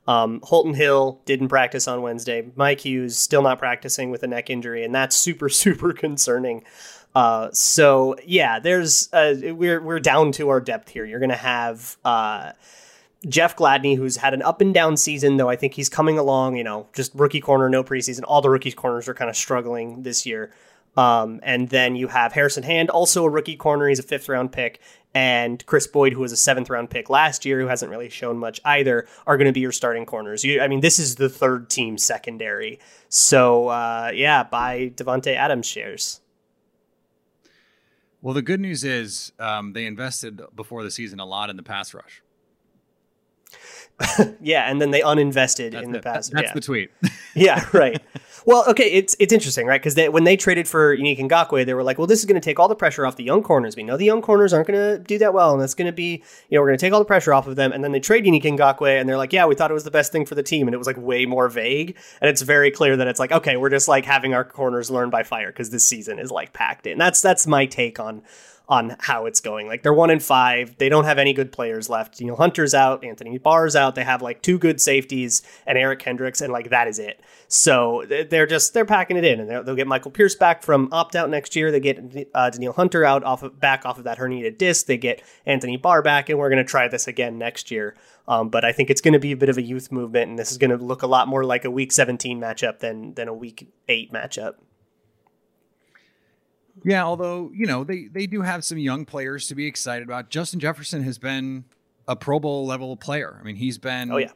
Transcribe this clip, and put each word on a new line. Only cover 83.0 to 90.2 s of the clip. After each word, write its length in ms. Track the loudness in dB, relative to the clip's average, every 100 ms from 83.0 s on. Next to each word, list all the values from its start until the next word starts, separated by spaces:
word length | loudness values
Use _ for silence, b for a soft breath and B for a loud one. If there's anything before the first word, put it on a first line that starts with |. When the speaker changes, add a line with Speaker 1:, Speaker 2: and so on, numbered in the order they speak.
| 2
Speaker 1:
out 180 | 2
off 200 | 0 -6
of, 160 | -6 -2
back 260 | 0 0 -4
off 140 | -8
of 60 | -8
that 120 | -6
herniated 400 | -6 -6 -6 -2
disc. 300 | 0 0 0
They 100 | -2
get 240 | -2 -6 b b -2
Anthony 320 | -2 -2 -4
Barr 240 | 2 4
back, 280 | 4 0 0
and 100 | -2
we're 100 | 2
gonna 140 | 0
try 240 | 2 0 0
this 180 | -2 -6
again 300 | -6 -6 -6
next 320 | -10 -10 -10
year. 260 | -8 -8 -10 b b -2
Um, 220 | -2 0
but 140 | 0 0
I 60 |
think 180 | 0 0
it's 120 | 2
gonna 180 | 4 4
be 140 | 2
a 40 | 0
bit 120 | 0
of 80 | 0
a 40 |
youth 300 | -4 -8 -8
movement, 380 | -8 -2 -2